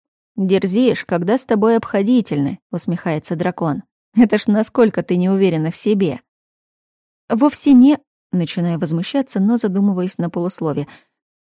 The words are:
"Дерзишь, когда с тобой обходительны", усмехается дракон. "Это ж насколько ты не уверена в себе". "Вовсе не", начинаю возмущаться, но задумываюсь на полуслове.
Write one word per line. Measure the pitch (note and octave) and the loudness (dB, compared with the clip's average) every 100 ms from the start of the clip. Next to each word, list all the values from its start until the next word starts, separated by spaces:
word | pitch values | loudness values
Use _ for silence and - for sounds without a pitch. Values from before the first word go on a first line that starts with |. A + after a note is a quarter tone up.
| _ _ _ - | _ _ _ -4
"Дерзишь, | F#3+ F#3+ F#3+ G#3 B3+ D#3+ | 0 0 0 2 2 0
когда | - E3+ F3 C4 | -2 -4 0 -2
с | |
тобой | - A3 A3 A3+ | 0 0 2 0
обходительны", | - G3+ G3+ B3 - D3 C#3+ F#3 _ | 0 -2 0 0 0 -2 -4 -6 _
усмехается | E3+ - E3+ F3+ D#3 - E3+ | -8 -6 -6 -4 -4 -4 -4
дракон. | F3+ - E3 C#3 - _ _ A3 | -4 -4 -4 -4 -8 _ _ 2
"Это | A3+ G#3+ | 4 2
ж | - | 0
насколько | G#3 A3+ - A3+ F3+ | 0 0 2 2 0
ты | - F3+ | -2 0
не | F3+ | 0
уверена | G3 F#3+ D#3+ D#3+ | 2 2 0 -2
в | - | -4
себе". | G#3 G3+ F3 - _ _ _ _ _ _ _ _ _ _ - | 0 0 0 -4 _ _ _ _ _ _ _ _ _ _ -6
"Вовсе | A3+ C#4+ - D4 | 0 0 2 4
не", | B3+ C4+ D4 _ _ _ | 6 6 4 _ _ _
начинаю | F3+ D#3+ F#3 F3 E3 | -4 -4 -2 -2 -2
возмущаться, | D#3+ E3 F#3+ C#4 C4 G3 | -2 -4 -4 -4 -2 0
но | G3+ A#3+ | 0 0
задумываюсь | G#3+ F#3+ G3+ F3+ F#3 - | 0 0 0 0 -4 -4
на | E3+ | -6
полуслове. | F3 F3 - D#3+ C#3+ D3 - _ _ _ _ | -4 -4 -4 -4 -4 -8 -12 _ _ _ _